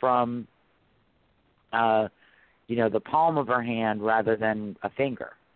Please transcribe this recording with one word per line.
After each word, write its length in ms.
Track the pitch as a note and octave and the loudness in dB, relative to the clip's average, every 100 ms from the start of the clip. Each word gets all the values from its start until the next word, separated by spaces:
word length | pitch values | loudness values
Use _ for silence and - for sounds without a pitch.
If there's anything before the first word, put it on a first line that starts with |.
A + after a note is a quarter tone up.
from, 460 | C3 B2 A#2+ A#2+ A2 _ _ _ _ _ _ _ _ _ _ _ _ | 0 2 0 -4 -10 _ _ _ _ _ _ _ _ _ _ _ _
uh, 360 | A2+ A#2 A2 G#2+ - _ _ _ _ _ | 0 2 4 2 -4 _ _ _ _ _
you 80 | A#2+ | 0
know, 120 | A2+ | 2
the 120 | G#2+ | 0
palm 360 | - D#3 E3 D#3 | -2 2 2 2
of 120 | B2+ | 0
her 120 | B2 | 0
hand 400 | A#2 A2+ A2 G#2+ | 0 -2 -2 0
rather 360 | G#2+ A2 G#2+ A2 | 0 0 2 0
than 400 | A2 G#2+ G#2 F#2+ | 0 -2 -6 -8
a 60 | G2+ | -10
finger. 420 | - C#3 A#2+ B1 - _ | -4 -4 -4 -12 -16 _